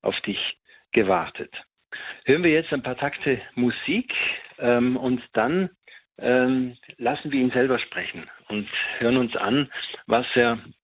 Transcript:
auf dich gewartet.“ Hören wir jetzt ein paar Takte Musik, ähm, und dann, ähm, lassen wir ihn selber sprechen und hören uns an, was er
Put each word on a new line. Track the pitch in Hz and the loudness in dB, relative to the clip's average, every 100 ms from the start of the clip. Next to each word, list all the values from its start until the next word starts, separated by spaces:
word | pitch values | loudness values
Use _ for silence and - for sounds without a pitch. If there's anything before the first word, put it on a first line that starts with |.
auf | 101 - | -2 -4
dich | - 98 - - _ - _ | -6 -6 -6 -10 _ -20 _
gewartet.“ | 117 98 90 82 - - - - _ _ - - - | 2 4 2 0 -10 -12 -14 -20 _ _ -14 -12 -6
Hören | - 151 | 2 4
wir | 175 | 4
jetzt | 156 165 | 4 2
ein | 143 | -4
paar | 127 123 | -4 -4
Takte | 143 - 143 123 - | -6 -4 -2 -2 -4
Musik, | - 123 - - 196 - - - - - - | 0 0 0 -2 -4 -2 -4 -4 -6 -12 -2
ähm, | 120 120 123 127 | 2 4 4 0
und | 127 123 - | 0 -2 -2
dann, | - 117 180 185 _ - - _ - | 0 2 0 -2 _ -20 -20 _ -6
ähm, | 120 127 127 131 127 123 - - | 2 4 4 2 -2 -8 -20 -4
lassen | 120 147 156 | -2 -2 -2
wir | 139 | 0
ihn | 127 | 2
selber | 123 131 120 | 2 2 0
sprechen | - 180 - - - - - | -2 -8 -8 -10 -16 -20 -8
und | 104 104 - - - | -6 -4 -6 -6 -2
hören | 117 127 | 2 2
uns | 120 - | 2 -2
an, | 101 135 139 - - - - | 0 0 0 -8 -12 -14 0
was | 113 123 | 0 2
er | 127 120 117 - - | 2 2 0 -8 -20